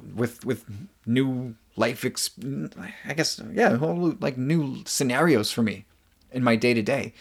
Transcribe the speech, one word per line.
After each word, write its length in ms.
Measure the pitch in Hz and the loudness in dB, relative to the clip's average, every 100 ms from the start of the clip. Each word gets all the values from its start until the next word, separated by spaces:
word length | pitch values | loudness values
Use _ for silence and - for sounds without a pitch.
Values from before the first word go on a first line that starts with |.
| - 98 | -10 -2
with, 300 | 117 - 117 | -2 -2 -4
with 180 | 120 - 101 180 _ - | -4 -6 -14 -14 _ 0
new 500 | 123 135 127 127 113 _ - | 2 2 -2 -6 -12 _ -2
life, 300 | 113 123 127 | 0 0 -4
ex-, 260 | - - - 127 139 156 - 180 - - | -4 -6 -6 -8 -6 -8 -10 -14 -12 -8
I 80 | |
guess, 280 | 147 151 - - | -2 -2 -4 -6
yeah, 240 | - - 120 | 2 4 4
whole, 400 | 160 175 175 135 | 0 0 0 0
like, 160 | 143 127 | -2 -2
new 460 | 131 165 143 123 - | 0 2 0 -4 -6
scenarios 680 | - 135 127 170 127 104 | -2 0 4 6 6 4
for 100 | - | 0
me 240 | 110 98 - _ _ _ _ | 0 0 -12 _ _ _ _
in 100 | 127 | 0
my 140 | 123 113 | 2 4
day-to-day. 580 | 123 117 107 135 117 - | 4 2 2 -2 -4 -10